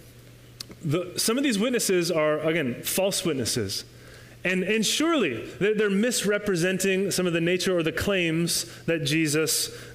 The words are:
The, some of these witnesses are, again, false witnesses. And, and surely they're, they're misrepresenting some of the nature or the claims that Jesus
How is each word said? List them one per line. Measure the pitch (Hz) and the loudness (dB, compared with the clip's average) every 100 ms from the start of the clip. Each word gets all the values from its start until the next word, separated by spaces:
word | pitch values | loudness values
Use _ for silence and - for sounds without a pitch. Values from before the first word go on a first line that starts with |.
| - - - - - - - - 156 | -20 -20 -20 -20 -20 -18 -18 -8 -4
The, | 160 175 170 | -2 -4 -4
some | - 240 | 0 2
of | |
these | 285 196 | 2 2
witnesses | 240 240 - 180 170 | 2 0 2 2 2
are, | 165 151 151 | 2 2 2
again, | 160 165 131 120 | 2 0 0 -4
false | - - 196 185 | -4 0 0 0
witnesses. | 175 135 113 123 98 - - - - - - - | -2 0 0 -2 -2 -4 -10 -18 -20 -20 -20 -6
And, | 180 185 | -2 0
and | 190 220 | 0 0
surely | 208 - 320 320 170 110 - - | 2 2 2 2 0 -2 -8 -2
they're, | 190 | 0
they're | 208 214 | 2 2
misrepresenting | 196 240 - 196 208 208 180 180 185 196 185 196 | 2 0 0 0 0 0 0 2 2 2 2 0
some | - 180 | 0 0
of | |
the | 170 | 2
nature | 165 180 190 | 2 2 2
or | 175 | 0
the | 160 | 0
claims | 156 - 196 170 160 170 - - - | 0 0 2 2 0 0 -2 -4 -6
that | - 165 | -2 0
Jesus | 143 160 156 147 156 - - - - | 0 2 2 2 0 -2 -4 -8 -8